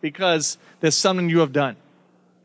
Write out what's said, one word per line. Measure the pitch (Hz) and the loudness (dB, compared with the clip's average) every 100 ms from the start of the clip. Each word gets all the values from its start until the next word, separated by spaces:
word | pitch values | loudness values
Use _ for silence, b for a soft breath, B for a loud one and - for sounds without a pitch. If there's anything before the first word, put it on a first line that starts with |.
because | 156 147 185 160 139 - b b | -10 -2 0 0 -2 -8 b b
there's | 160 - | -2 0
something | 196 185 170 | 0 0 2
you | 165 | 2
have | 151 | 2
done. | 143 135 104 _ _ _ _ _ _ | 0 -2 -6 _ _ _ _ _ _